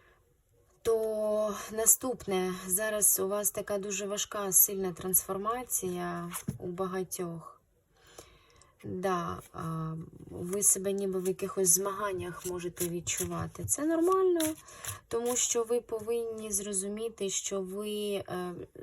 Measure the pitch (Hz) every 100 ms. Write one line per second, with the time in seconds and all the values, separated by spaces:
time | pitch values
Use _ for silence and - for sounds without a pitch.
0 | _ _ _ _ _ _ _ _ - 226
1 | 220 214 214 214 214 196 - 220 226 -
2 | 262 233 - 190 185 185 185 185 220 214
3 | 202 - 190 208 208 - 202 202 202 196
4 | 202 202 - 214 202 185 - 196 190 170
5 | 185 185 - 190 208 247 247 - 185 180
6 | 175 175 170 175 - - 185 180 190 190
7 | 185 - 175 165 - - _ _ _ _
8 | - - - - _ - - _ 208 185
9 | 190 175 170 185 - - 165 160 160 160
10 | - - - 175 175 202 202 196 190 196
11 | 202 185 180 185 190 196 185 - 202 196
12 | 208 185 175 165 180 180 175 170 175 175
13 | 165 - 175 165 165 - 170 - 302 330
14 | 339 381 370 339 311 311 - - - -
15 | - 226 240 240 - 240 226 240 233 226
16 | 214 233 226 220 214 202 208 196 202 208
17 | 226 220 196 - - 196 185 196 214 208
18 | 208 196 - 180 180 170 - -